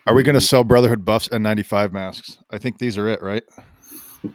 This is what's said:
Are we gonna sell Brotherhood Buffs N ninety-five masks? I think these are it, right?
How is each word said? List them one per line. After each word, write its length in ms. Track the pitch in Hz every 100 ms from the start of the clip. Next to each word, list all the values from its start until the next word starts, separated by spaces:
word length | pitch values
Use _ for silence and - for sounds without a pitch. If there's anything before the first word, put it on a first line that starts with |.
| -
Are 80 |
we 80 | 123
gonna 180 | 135 139
sell 240 | - 131
Brotherhood 400 | 117 123 123 117
Buffs 240 | 92 110 -
N 120 | 117
ninety-five 500 | 107 104 98 104 104
masks? 460 | 98 95 - - - _
I 80 | 104
think 200 | 131 -
these 180 | 123 101
are 100 | 107
it, 140 | 107
right? 220 | 95 107 - - - _ _ - - - -